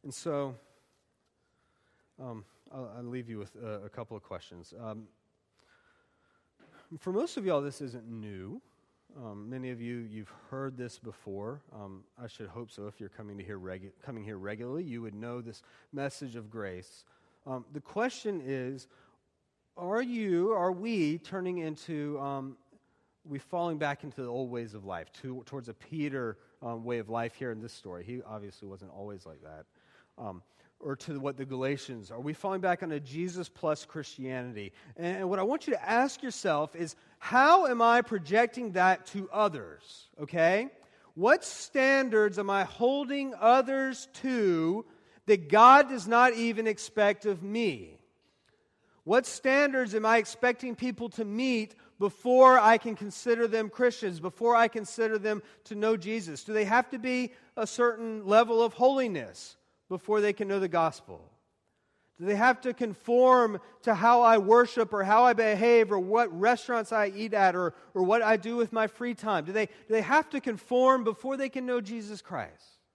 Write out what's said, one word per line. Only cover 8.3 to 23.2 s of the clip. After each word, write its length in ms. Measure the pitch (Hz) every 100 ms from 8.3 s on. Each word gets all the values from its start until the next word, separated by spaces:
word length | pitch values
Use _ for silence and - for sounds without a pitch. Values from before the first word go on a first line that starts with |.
| 95 95 214 _ _ _ _ _ 143
Um, 320 | 117 101 107
many 220 | 127 127
of 100 | 120
you, 180 | 117 120
you've 360 | 113 110 104 - _
heard 260 | 131 135 127
this 220 | 120 -
before. 640 | 113 - - 98 107 143 _
Um, 320 | 110 98 95 _ _
I 60 | 117
should 220 | - 104
hope 240 | 95 110
so. 160 | - 104
If 120 | -
you're 100 | 98
coming 280 | - 104 101
to 60 |
here 160 | 92 101
regu-, 320 | 92 92 98 _
coming 200 | - 117
here 160 | 104 101
regularly, 440 | 98 107 120 147
you 200 | 175 117
would 100 | 113
know 260 | 104 117 120
this 220 | 117 110 _ _ _
message 440 | 143 139 - 139 117
of 140 | 107
grace. 560 | 110 98 90 92 - _ _ _ _ -
Um, 180 | 131 120
the 60 | 143
question 600 | - 202 247 - 220 185
is, 440 | 135 135 127 135 - _ _ _ _ _ _ _ _ -
are 240 | 175 220
you, 500 | 254 240 208 175 190
are 180 | 214 175
we 480 | 185 220 220 151 165
turning 400 | - 190 185 180
into, 600 | 160 151 - 156 147 147
um, 380 | 139 139 135 127 _ _ _ _ _ _